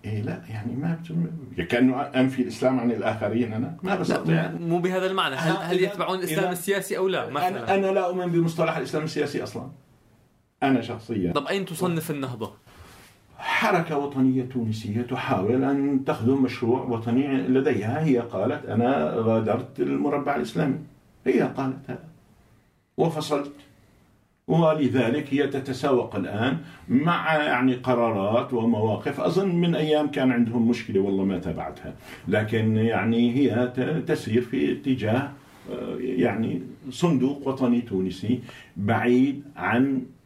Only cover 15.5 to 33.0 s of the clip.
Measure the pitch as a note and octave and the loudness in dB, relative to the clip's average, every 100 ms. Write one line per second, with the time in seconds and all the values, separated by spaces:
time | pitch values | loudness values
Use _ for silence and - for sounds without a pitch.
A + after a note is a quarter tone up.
15.5 | C3 C3+ C#3 C#3 C3+ D3 B2+ A2+ C#3 B2 | 2 2 2 2 0 0 0 2 4 2
16.5 | - A2+ B2 - A2 A2+ A#2 C#3 C3+ B2+ | 0 0 0 0 -4 0 0 2 0 2
17.5 | C3 D3 A2 A2 D3+ D#3+ A#2+ A2+ - - | 2 4 0 0 0 2 2 0 -2 -2
18.5 | - - A2+ A#2+ A#2+ A2+ A#2 A2 A2 A2 | -2 -2 0 2 2 0 0 2 2 2
19.5 | A#2 - - C#3+ C#3 D3 C#3 C3 C3 - | -2 -4 -4 -2 0 0 0 -2 -2 -2
20.5 | E3+ D3 D#2+ - - _ _ - - - | -2 0 -2 -6 -20 _ _ 2 2 2
21.5 | - C3 C3 - B2+ - - _ _ _ | -2 -4 -6 -10 -12 -12 -20 _ _ _
22.5 | _ _ _ _ - E3+ D#3 D3 C#3+ C#3+ | _ _ _ _ -2 0 0 -2 -2 -2
23.5 | - - _ _ _ _ _ _ _ - | -12 -20 _ _ _ _ _ _ _ 0
24.5 | D#3 D#3+ D3+ B2+ B2+ A#2 D3 B2+ C#3 C3+ | 4 4 4 2 2 2 0 0 0 0
25.5 | C3+ C3 B2+ D3 B2 A2+ G2+ F2 G2+ B2 | -2 -6 -4 2 2 2 -4 -4 -2 -2
26.5 | E3 - - - B2 D#3+ E3+ D#3 D#3 D3+ | -2 -8 -18 0 2 2 2 2 0 2
27.5 | B2+ C3 B2+ B2+ A#2+ A#2 G#2+ G2 A#2+ B2+ | 2 2 0 0 2 2 0 2 0 0
28.5 | A#2+ A2+ A2 A2 G#2 C#3+ C3+ - E3+ G3 | 0 2 2 2 0 -4 -2 0 2 2
29.5 | E3+ F3 D#3+ D#3 D3+ D3+ C3+ B2+ A#2+ A2+ | 2 2 2 2 2 2 2 2 4 2
30.5 | A#2+ A2+ A#2+ - G2+ G2 G2 F#2+ F#2 F2 | 2 2 2 0 0 2 2 0 0 -4
31.5 | D#2+ D#2 - C2+ - - - - G#2 G#2+ | -6 -8 -10 -14 -14 -18 -12 0 0 2
32.5 | A2+ A2 A2 A2+ G#2+ | 2 2 4 2 2